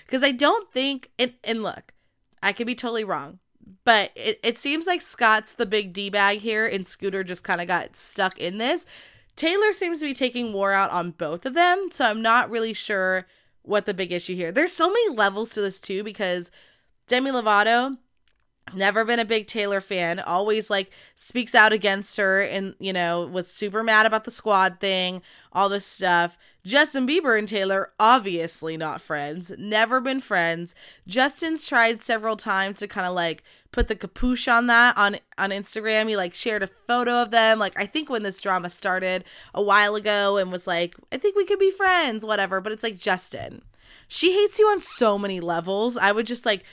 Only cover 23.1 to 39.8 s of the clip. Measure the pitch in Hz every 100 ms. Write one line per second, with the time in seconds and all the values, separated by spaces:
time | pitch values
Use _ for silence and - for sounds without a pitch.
23.1 | 175 165 180 175 - 208 208 226 214 220
24.1 | 220 233 - 220 196 185 180 196 185 180
25.1 | 185 - - _ - 196 202 - - 185
26.1 | 175 170 - _ _ 185 277 302 269 254
27.1 | 330 294 220 214 214 190 190 - - 220
28.1 | 254 196 170 165 - 160 160 156 - -
29.1 | 147 143 170 170 - 202 214 226 262 254
30.1 | 262 - 190 165 165 170 - - - -
31.1 | 220 269 - 330 320 - 254 226 226 -
32.1 | 226 220 214 220 190 196 196 202 202 180
33.1 | 180 170 156 _ _ _ - 233 214 185
34.1 | - 254 247 - 233 240 233 247 - 202
35.1 | 208 - - 196 196 196 220 214 214 220
36.1 | 208 180 - 240 214 190 _ - 247 240
37.1 | 240 226 226 220 220 196 - 202 311 302
38.1 | 233 202 190 202 185 175 - 196 185 185
39.1 | 185 - - - - 208 202